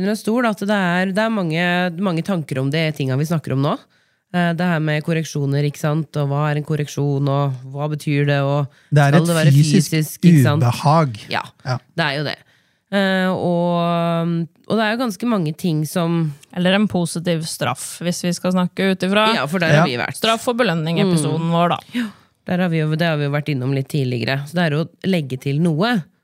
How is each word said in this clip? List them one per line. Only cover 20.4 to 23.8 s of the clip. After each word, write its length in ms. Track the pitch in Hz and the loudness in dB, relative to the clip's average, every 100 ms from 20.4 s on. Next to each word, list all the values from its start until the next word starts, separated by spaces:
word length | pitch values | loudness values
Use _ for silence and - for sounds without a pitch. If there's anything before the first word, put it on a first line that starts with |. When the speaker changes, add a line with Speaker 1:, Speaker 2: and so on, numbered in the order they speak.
| - | -2
Speaker 3:
og 80 | 233 | 0
belønning-episoden 800 | 226 165 156 170 196 165 156 156 | 0 0 0 2 2 2 2 0
Speaker 1:
Mm. 100 | 165 | 0
Speaker 3:
vår, 160 | 170 175 | 2 2
da. 80 | - - | 0 -4
Speaker 1:
Ja, 120 | 240 220 - _ _ - | -6 -6 -10 _ _ -4
der 120 | 180 | -2
har 100 | 180 | 0
vi 100 | 160 | 0
jo, 120 | 156 156 | 0 0
det 100 | 170 | 0
har 100 | 151 | 0
vi 80 | |
jo 60 | 143 | 0
vært 180 | 147 147 | -2 -2
innom 240 | 135 127 | -2 0
litt 160 | 139 | -2